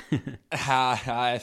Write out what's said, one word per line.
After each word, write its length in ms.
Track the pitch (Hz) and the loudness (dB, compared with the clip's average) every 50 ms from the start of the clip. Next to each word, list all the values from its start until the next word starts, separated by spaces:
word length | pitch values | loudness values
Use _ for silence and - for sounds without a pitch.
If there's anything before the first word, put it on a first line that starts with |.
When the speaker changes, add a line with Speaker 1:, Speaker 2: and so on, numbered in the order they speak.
| - - | -4 -2
Speaker 1:
<laughs> 100 | 151 120 - 139 123 - _ _ 156 139 - 139 | -2 -2 -2 -6 -12 -12 _ _ -8 -4 0 2
Speaker 2:
Ja, 300 | 131 131 127 127 123 107 - | 2 4 4 2 0 -2 -2
nej, 340 | 127 120 120 123 120 123 117 | -4 -2 0 0 0 0 -2